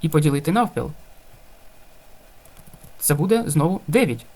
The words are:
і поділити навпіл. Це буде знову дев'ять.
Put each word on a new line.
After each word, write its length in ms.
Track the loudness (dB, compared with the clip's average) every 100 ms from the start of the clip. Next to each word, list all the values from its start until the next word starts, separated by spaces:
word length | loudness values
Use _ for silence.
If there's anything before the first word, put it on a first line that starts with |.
і 80 | 0
поділити 440 | 2 2 0 0
навпіл. 380 | 0 0 -4 -8 -10 -20 -20 -20 -20 -20 -20 -20 -20 -20 -20 -20 -20 -20 -20 -20 -20 -20 -20 -20 -6
Це 160 | -2
буде 300 | 0 2 0 0
знову 340 | 0 0 -2 0
дев'ять. 400 | 2 2 -2 -10